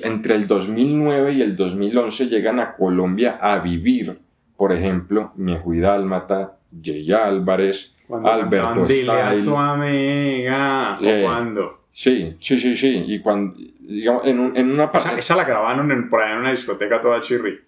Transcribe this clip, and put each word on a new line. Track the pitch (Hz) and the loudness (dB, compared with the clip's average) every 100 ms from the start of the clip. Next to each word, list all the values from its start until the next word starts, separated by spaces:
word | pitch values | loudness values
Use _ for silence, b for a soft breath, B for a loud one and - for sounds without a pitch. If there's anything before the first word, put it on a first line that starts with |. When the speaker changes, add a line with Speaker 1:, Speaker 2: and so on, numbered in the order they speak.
| 110 | -4
Speaker 1:
entre | 110 110 107 | -2 0 2
el | 101 | 2
dos | 101 95 | 0 0
mil | 110 135 147 | 0 2 2
nueve | 147 143 139 | 2 2 2
y | 139 | 2
el | 110 92 | 0 0
dos | 95 92 | -2 -2
mil | 101 120 | 0 0
once | 113 107 123 | 0 -2 0
llegan | 113 104 120 | 0 2 0
a | - - | -2 -2
Colombia | 95 90 92 95 120 - | 0 2 0 2 0 0
a | 101 98 | 0 0
vivir, | 87 85 101 127 92 90 _ _ _ - | 0 -2 0 0 0 -10 _ _ _ 0
por | 98 | 2
ejemplo, | 87 95 90 87 104 101 - | 2 0 -2 0 -2 -2 -4
Ñejo | 92 85 85 | -4 -4 -2
y | 82 | 2
Dálmata, | 92 101 95 92 - 95 95 - _ 85 | 2 2 0 -2 -2 -4 -4 -12 _ -14
Jay | 80 76 76 | -8 -6 0
Álvarez, | 104 107 98 92 92 98 95 - _ - | 2 2 0 0 2 2 -2 -8 _ -12
Speaker 2:
Cuando | 117 110 | -4 0
Speaker 1:
Alberto | 113 107 98 113 | 0 2 0 0
Speaker 2:
cantaban | 120 120 | 0 2
"Dile | 135 123 | 2 2
a | 117 104 | 0 2
Speaker 1:
Style. | 104 104 | 0 0
Speaker 2:
tu | 143 | 0
amiga", | 143 143 147 139 139 143 143 131 127 135 139 135 113 92 | 0 0 -2 0 0 0 -2 -2 -2 -2 0 -2 -2 0
¿o | 98 | 2
Speaker 1:
Eh, | 107 | 2
Speaker 2:
cuándo? | 98 117 120 104 85 - _ | 2 0 -4 -4 -6 -8 _
Speaker 1:
sí, | - 131 123 82 82 | -2 2 2 0 -6
sí, | - 131 | -2 0
sí, | 123 117 | 0 0
sí. | 135 110 85 | 0 0 -2
Y | 104 | -4
cuando, | 107 101 101 - - - | 0 0 -2 -6 -20 -20
digamos, | - 104 110 120 135 | -12 -4 0 2 2
en | 123 | 2
un, | 127 127 | 0 2
en | 127 | 2
una | 143 151 | 2 2
Speaker 2:
Esa, | |
Speaker 1:
parte | 180 170 - | 2 0 -2
Speaker 2:
esa | - 175 | 0 0
la | |
grabaron | 156 110 113 131 147 | 2 0 0 0 0
en, | 127 120 | 0 0
por | 117 | 0
allá | 107 | 0
en | 110 | 0
una | 127 | -2
discoteca | 127 - 98 104 117 | -2 -4 -4 0 0
toda | 120 117 | 2 0
chirri. | 113 120 104 - | 0 -2 -2 -8